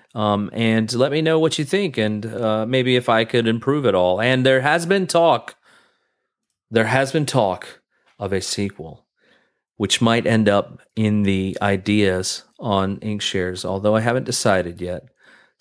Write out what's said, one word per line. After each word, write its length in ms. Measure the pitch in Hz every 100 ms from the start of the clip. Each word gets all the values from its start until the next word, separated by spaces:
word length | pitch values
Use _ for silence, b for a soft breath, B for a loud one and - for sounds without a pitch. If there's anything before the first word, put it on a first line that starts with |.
| B
Um, 380 | 113 107 104 101
and 400 | - 113 110 110
let 180 | 117 135
me 100 | 147
know 160 | 160 160
what 180 | 160 -
you 80 |
think, 320 | 147 190 196 117
and, 300 | 107 107 110
uh, 400 | 110 113 107 110
maybe 300 | 131 127 123
if 120 | 120
I 160 | 113
could 220 | 113 123 113
improve 400 | 113 131 147 127
it 80 |
all. 260 | 95 90 92
And 240 | 117 131
there 180 | 131 131
has 240 | 139 165 170
been 200 | 196 185
talk, 480 | 170 165 127 - - b b b b b b b _ _ _ -
there 180 | 110 110
has 260 | 127 135
been 140 | 165 143
talk 540 | 131 104 90 - - _ _ _ -
of 140 | 101
a 80 | 98
sequel, 680 | - - 101 - 80 - _ _ _ _ _ _ _ -
which 240 | 101 -
might 260 | 117 117 -
end 220 | 113 104
up 320 | 101 - - _ -
in 260 | 110 107
the 340 | 101 95 95 90
ideas 800 | 101 98 98 104 98 92 95 - - -
on 400 | 123 98 95 98
Inkshares, 680 | 110 104 - 98 90 92
although 300 | 90 95 104
I 60 | 110
haven't 240 | 117 127
decided 560 | 120 117 117 95 87 85
yet. 240 | 90 90 - b b b b b